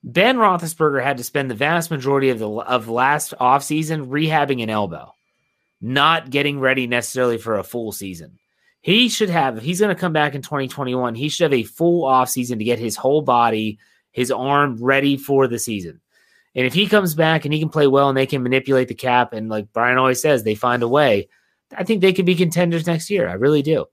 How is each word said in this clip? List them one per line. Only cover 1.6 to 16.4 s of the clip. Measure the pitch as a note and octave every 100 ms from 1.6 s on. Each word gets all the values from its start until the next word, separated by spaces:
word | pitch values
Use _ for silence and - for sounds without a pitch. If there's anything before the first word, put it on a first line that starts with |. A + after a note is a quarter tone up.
| D3 E3+ E3
majority | D3+ B2+ C#3 C3+
of | A#2
the, | G#2+
of | G#2+ - B2 A2
last | A#2 C3 D3 - -
offseason | B2 C#3 - D#3 D#3 D#3 C3
rehabbing | C#3 D#3 D#3 C#3+ C3
an | A2
elbow, | G#2+ G2+ D#2+ B1+ _ _ _ _ _ _ _
not | A2+ C3+ D3+ E3 C3
getting | C#3 C#3+ C#3+
ready | C3 C3 A#2+
necessarily | A#2+ A#2+ C3 B2+ A2+
for | A2 G#2
a |
full | G2 A#2+ A2
season. | G2 G2 F2 D2+ _ _ _ _ _
He | - G#3 B3
should | - G#3+
have, | E3+ C3+ A2+
if |
he's | B2+ F3+
gonna | G#3
come | F3 F3+
back | D#3 D3
in | C#3
twenty | C3 D3 C3
twenty-one, | C#3+ B2+ B2+ B2 A2+
he | D3
should | - E3
have | C3+
a |
full | G#2+ - E3+ F3
offseason | C3+ C3 B2+ C3 B2 A#2
to |
get | A2 A#2
his | A2 G#2+
whole | C3 D3+
body, | C3+ A#2+ A#2 A2 A2 G#2+ _ _ _
his | - B2
arm | A#2 C3 C#3+ C#3+ A2+
ready | B2 C#3 C#3+ C#3
for | C#3 C#3 C3
the | A2+
season. | - G#2 E2+ - _ _ _ _